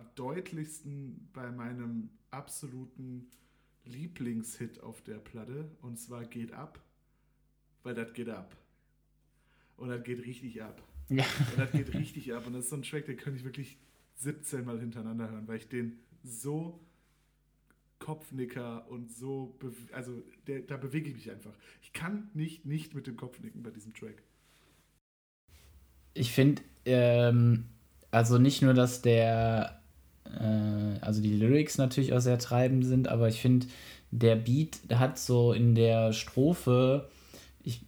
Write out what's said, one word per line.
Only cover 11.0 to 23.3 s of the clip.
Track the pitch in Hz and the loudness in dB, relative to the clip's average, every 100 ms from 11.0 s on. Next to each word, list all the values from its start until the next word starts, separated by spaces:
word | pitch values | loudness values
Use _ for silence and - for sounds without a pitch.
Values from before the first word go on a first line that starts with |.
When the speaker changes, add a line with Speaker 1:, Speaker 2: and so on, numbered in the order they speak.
| - | -2
Speaker 2:
Ja. | 131 127 - 123 | 0 0 0 -2
Speaker 1:
Und | - | 0
das | 135 | 0
geht | 143 - | 0 -2
richtig | - 147 156 127 | -6 -6 -10 -10
ab. | 117 120 | -10 -8
Und | |
das | 123 123 | -10 -8
ist | |
so | 147 | -8
ein | |
Track, | 123 151 143 | -8 -8 -8
den | 123 | -10
könnte | 143 131 | -10 -10
ich | 127 | -10
wirklich | 135 131 - _ _ _ - | -12 -14 -16 _ _ _ -12
siebzehn | 143 143 - 135 120 | -10 -10 -10 -8 -8
Mal | 113 | -8
hintereinander | 117 113 113 113 110 | -8 -10 -8 -8 -8
hören, | 110 107 | -10 -10
weil | 110 | -12
ich | - | -8
den | 123 117 - _ _ | -8 -8 -10 _ _
so | 127 117 139 151 170 170 _ _ _ _ _ _ _ _ _ _ _ - | -18 -12 -8 -8 -8 -14 _ _ _ _ _ _ _ _ _ _ _ -18
Kopfnicker | - 156 - 131 120 127 120 113 - | -14 -12 -12 -10 -10 -10 -12 -12 -14
und | 120 117 | -16 -16
so | - 131 135 127 - | -14 -10 -10 -12 -14
bew-, | 131 113 117 | -16 -16 -16
also | 131 120 117 - _ - | -14 -12 -14 -16 _ -12
der, | 135 | -10
da | 123 135 | -10 -10
bewege | 135 156 147 | -8 -8 -8
ich | 120 | -12
mich | 110 | -16
einfach. | 101 104 - - _ | -18 -20 -20 -20 _
Ich | _ | _
kann | - 170 208 - | -12 -8 -8 -8
nicht, | 151 156 - 139 | -8 -8 -8 -8
nicht | 156 - | -8 -8
mit | 139 131 | -14 -12
dem | 117 | -12
Kopf | 127 | -14